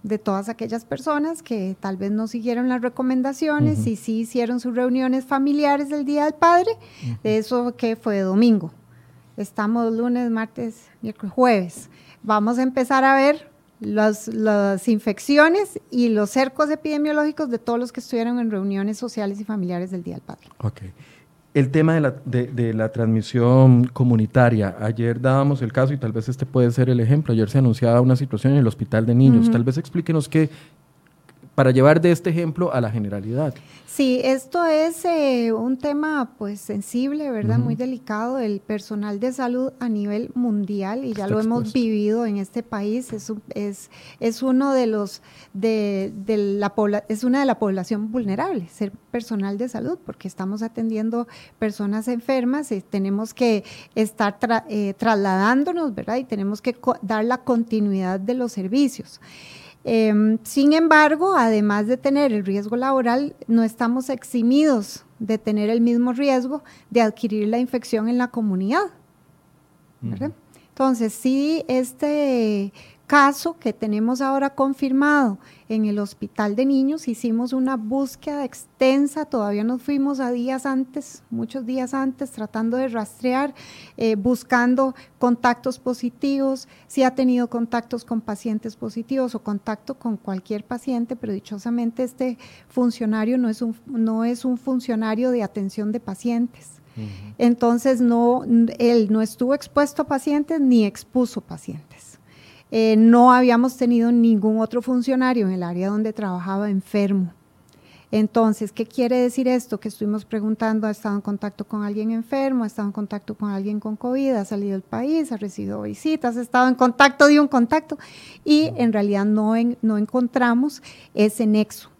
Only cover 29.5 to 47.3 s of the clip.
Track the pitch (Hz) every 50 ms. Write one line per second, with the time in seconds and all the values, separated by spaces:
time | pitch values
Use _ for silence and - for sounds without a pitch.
29.5 | 113 117 120 131 131 151 - - - 175 165 - 160 156 139 - - 160 160 151
30.5 | - - - - _ _ _ _ _ _ _ _ _ _ _ - _ _ - -
31.5 | _ - 135 127 123 131 131 147 156 165 160 175 170 165 - 185 160 170 170 160
32.5 | 143 175 180 165 - 127 120 107 113 117 104 101 101 101 95 110 117 135 156 143
33.5 | - - - - - - _ - - - 277 254 254 254 - 262 262 262 262 -
34.5 | - 349 339 330 311 311 311 339 330 330 - 349 339 320 294 277 254 240 233 226
35.5 | 226 220 226 254 262 254 - 294 285 294 302 311 302 285 247 - - _ 214 202
36.5 | 208 202 - - 208 202 196 - - 240 254 277 285 302 302 277 240 214 208 220
37.5 | 226 240 240 240 233 220 254 262 262 254 - - 214 208 226 240 262 269 240 214
38.5 | 202 196 _ - 214 208 202 - 214 208 202 208 202 202 233 254 254 262 262 240
39.5 | 247 254 262 262 262 - 247 240 220 208 202 208 208 214 240 - - 247 247 240
40.5 | 208 208 202 185 208 202 190 190 220 254 269 247 220 208 196 196 214 214 220 220
41.5 | 233 240 226 220 - 254 240 226 220 208 208 208 220 233 240 220 202 202 196 -
42.5 | - 240 233 233 233 202 202 208 220 254 254 - 226 214 - - 220 208 - -
43.5 | - 208 208 202 196 - - - - - - - - _ - 233 226 - 262 262
44.5 | 254 254 277 277 269 262 247 226 220 214 208 190 - - _ - - - - _
45.5 | - 196 196 226 220 220 208 202 202 190 196 208 220 214 190 208 220 208 202 202
46.5 | 196 202 202 202 202 - 214 208 202 208 - - 220 214 247 254